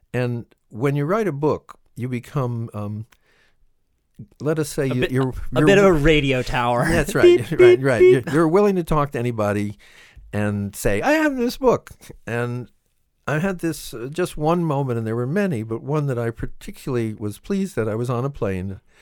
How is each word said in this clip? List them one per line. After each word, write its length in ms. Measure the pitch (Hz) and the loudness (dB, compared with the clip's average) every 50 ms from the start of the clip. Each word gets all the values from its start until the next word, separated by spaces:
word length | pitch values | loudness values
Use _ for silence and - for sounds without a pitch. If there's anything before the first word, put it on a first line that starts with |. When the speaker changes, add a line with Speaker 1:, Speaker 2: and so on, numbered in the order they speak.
| _ - - | _ -8 -4
Speaker 1:
And 320 | 123 123 123 120 117 - _ _ _ _ _ | -4 -4 -2 -4 -8 -10 _ _ _ _ _
when 260 | - 104 135 139 139 | -8 -4 -2 -2 0
you 80 | 143 143 | -2 -2
write 240 | 156 196 226 214 | -2 -2 -2 -2
a 60 | 180 139 | -4 -4
book, 440 | 139 156 143 101 82 _ - - _ _ _ - | -2 -2 -2 -2 -2 _ -18 -20 _ _ _ -12
you 100 | - 120 | -10 -8
become, 600 | 127 127 117 - - - 147 127 120 120 117 117 - - | -6 -6 -8 -8 -6 -6 -4 -4 -4 -4 -6 -8 -10 -10
um, 320 | 104 104 104 107 107 113 _ _ _ _ _ _ _ _ _ _ _ _ _ _ _ _ _ _ _ _ _ _ - 104 _ _ - | -10 -8 -8 -10 -10 -12 _ _ _ _ _ _ _ _ _ _ _ _ _ _ _ _ _ _ _ _ _ _ -20 -20 _ _ -8
let 180 | 117 151 160 160 | -4 -4 -2 -2
us 100 | 147 - | -4 -4
say 140 | - 156 139 | -4 -4 -2
Speaker 2:
A 100 | 135 127 | -2 0
Speaker 1:
you, 80 | 127 | -2
Speaker 2:
bit, 100 | 180 - | -2 0
Speaker 1:
you're, 180 | 131 131 135 127 | 0 0 -2 -2
Speaker 2:
a 300 | - - - - - 151 | -4 -6 -6 -2 0 4
Speaker 1:
you're 60 | 156 | 6
Speaker 2:
bit 120 | 196 196 | 6 6
of 60 | 202 196 | 6 6
a 80 | 196 | 6
radio 500 | 170 147 139 165 156 147 139 139 127 127 | 4 4 4 4 4 4 2 0 0 0
tower. 440 | 120 - - 127 120 120 120 120 - | -2 -2 -2 -2 0 0 0 0 0
Speaker 1:
That's 260 | 165 170 165 139 - - | 0 0 0 0 0 2
Speaker 2:
<laughs> 0 | |
Speaker 1:
right, 220 | 139 120 - - | 6 6 6 6
Speaker 2:
Beep, 140 | 123 117 - | 6 2 -2
Speaker 1:
right, 60 | 156 - | 4 6
Speaker 2:
beep, 240 | 123 120 - 127 131 | 8 8 8 6 4
Speaker 1:
right. 160 | 139 123 110 | 2 4 6
Speaker 2:
beep. 260 | 370 370 - 127 113 | 8 6 6 6 2
Speaker 1:
You're, 60 | - 131 | 0 2
you're 140 | 160 170 | 2 4
willing 300 | 156 170 202 208 202 190 | 4 4 4 4 4 2
to 60 | 180 165 | 0 0
talk 260 | - 160 147 143 139 | 0 0 0 0 0
to 80 | - 123 | -2 -2
anybody 580 | 120 123 117 107 104 104 101 104 104 104 104 _ - - - - - - _ - - - | -2 -2 0 0 0 0 0 0 -2 -4 -6 _ -20 -20 -20 -20 -20 -20 _ -20 -18 -8
and 420 | - 104 104 104 104 101 101 98 - | -4 -2 -2 -2 -2 -2 -4 -6 -8
say, 280 | - - 113 101 104 | -4 -2 0 0 0
"I 100 | 170 269 | 2 2
have 240 | 302 320 311 302 269 | 2 2 2 0 0
this 220 | 254 233 247 - | 0 -2 -4 -2
book." 320 | - 262 240 - - _ - - _ - - - - - | 0 0 2 0 0 _ -12 -20 _ -20 -20 -20 -16 -10
And 460 | - 113 120 120 120 120 123 - - _ _ _ _ _ _ _ _ _ _ - | -6 -4 -4 -4 -4 -6 -8 -10 -12 _ _ _ _ _ _ _ _ _ _ -6
I 120 | - 143 156 | -4 -4 -2
had 200 | 180 196 185 175 | -2 -4 -4 -4
this, 340 | 170 165 147 - - - 139 | -6 -6 -6 -6 -12 -14 -12
uh, 140 | 110 117 139 | -12 -10 -8
just 280 | 156 180 180 - - | -4 -4 -6 -4 -4
one 260 | 160 151 156 170 180 170 | -4 -2 0 0 0 0
moment, 340 | 160 139 139 143 127 117 | 0 -2 -2 -2 -2 -4
and 80 | 117 110 | -4 -2
there 120 | 110 113 | -4 -4
were 100 | 120 123 | -4 -4
many, 360 | 131 165 208 202 190 143 107 110 | -2 -2 -2 -2 -2 -2 -4 -4
but 200 | 110 113 113 139 | -6 -8 -8 -6
one 240 | 131 151 151 147 | -4 -4 -2 -2
that 100 | 139 123 | -2 -2
I 120 | 117 117 117 | -2 -4 -4
particularly 840 | 113 - - - - - - - - - - 151 127 120 113 110 107 | -4 -6 -10 -10 -10 -12 -16 -16 -16 -12 -8 -4 -2 -2 -2 -4 -6
was 260 | - 107 104 101 - | -6 -8 -8 -8 -10
pleased 360 | - - 202 190 196 175 - | -6 -4 -2 -2 -2 -4 -2
that 140 | 117 110 110 | -4 -2 -2
I 60 | 104 | -2
was 140 | 113 123 127 | -4 -2 -2
on 140 | 123 117 131 | -2 -2 -4
a 60 | 139 | -4
plane, 500 | 143 - 117 98 95 90 92 98 92 - _ _ _ _ | -4 -4 -4 -4 -2 -4 -6 -8 -10 -12 _ _ _ _